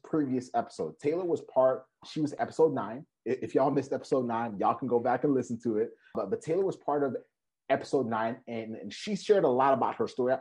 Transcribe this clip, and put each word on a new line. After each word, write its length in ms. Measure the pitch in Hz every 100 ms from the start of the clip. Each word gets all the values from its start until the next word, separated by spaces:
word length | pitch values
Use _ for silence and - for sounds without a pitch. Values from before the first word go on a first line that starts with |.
previous 460 | - 160 139 127 123
episode. 440 | 117 113 - 82 -
Taylor 260 | 147 165
was 160 | 180 151
part, 460 | - - 131 127 - _ -
she 140 | 156
was 140 | 151 -
episode 360 | 117 - 160
nine. 320 | 131 104 120 - _ 113
I-, 120 | 127
if 140 | 113
y'all 160 | 143 139
missed 240 | 139 135
episode 320 | 131 - 139 120
nine, 320 | 113 117 101
y'all 160 | 107
can 120 | 120 127
go 120 | 120
back 260 | 120 127
and 80 | 151
listen 260 | 131 123 113
to 160 | 120 107
it. 140 | 117 - _
But, 140 | 117 101
but 140 | 110
Taylor 200 | - 170
was 140 | 190 -
part 260 | - 147
of 140 | 139 120 - _ _ _ -
episode 360 | 135 - 139 117
nine, 300 | 110 113 123 -
and, 280 | 117 113 113
and 160 | 104
she 240 | - - 196
shared 280 | - 202
a 40 | 160
lot 240 | 123 135
about 220 | 131 113
her 120 | - 110
story. 280 | - 123 131